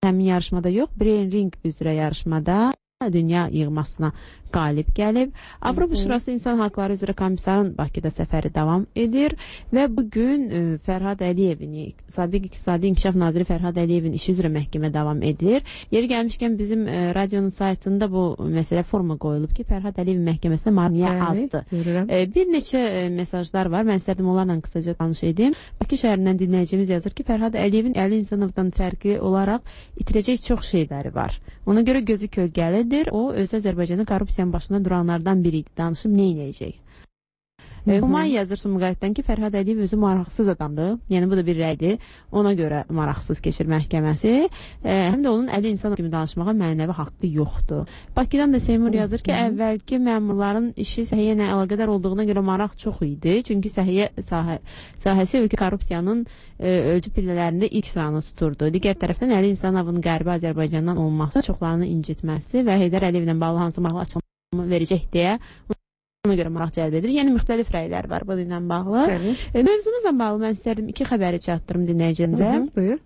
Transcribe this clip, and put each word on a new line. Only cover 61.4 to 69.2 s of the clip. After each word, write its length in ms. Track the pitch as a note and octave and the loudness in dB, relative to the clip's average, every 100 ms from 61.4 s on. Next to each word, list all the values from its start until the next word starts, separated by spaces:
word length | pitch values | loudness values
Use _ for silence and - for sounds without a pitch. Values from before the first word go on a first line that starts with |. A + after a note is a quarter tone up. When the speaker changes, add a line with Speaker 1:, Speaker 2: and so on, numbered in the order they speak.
| - | -2
Speaker 1:
çoxlarını 400 | - E3 E3 F3 | -2 0 0 0
incitməsi 800 | E3 D3+ D#3 D#3+ D#3 - B3 B3 | -2 -4 -6 -4 -6 -4 0 2
və 160 | G3 | 4
Heydər 300 | F3+ F#3 F#3+ | 4 2 2
Əliyevlə 280 | F3 E3 D#3+ | 0 0 0
bağlı 260 | E3 E3+ F3 | 0 0 -2
hansı 140 | E3 | -2
maraqlı 260 | F3 E3+ F3+ | -2 -2 -6
açıqlama 640 | - - _ _ F3 F3 | -8 -8 _ _ -6 -2
verəcək 360 | F3 E3 F#3+ - | 0 2 0 0
deyə 260 | F3 F3 A3+ - - - - _ _ _ _ G#3 | 0 0 0 -6 -20 -10 -10 _ _ _ _ 0
ona 100 | F#3+ | 2
görə 120 | E3 | 0
maraq 200 | E3 E3 D#3+ | -2 -4 -2
cəlb 220 | D#3+ D#3 | 0 0
edir. 140 | G#3 C#4+ | 0 2
Yəni, 180 | C#4 A#3+ | 2 2
müxtəlif 360 | - A#3 A#3 | 2 0 0
rəylər 360 | F3 E3 F3 - | -2 -4 -6 -4
var 160 | E3+ G3+ | -6 -4
bu 100 | F#3+ | -4
ilə 180 | F3 F3 F3 | -4 -4 -2
bağlı. 360 | F3 F#3 A3 D4+ | -2 0 2 2
Speaker 2:
Bəli. 220 | F3+ | 0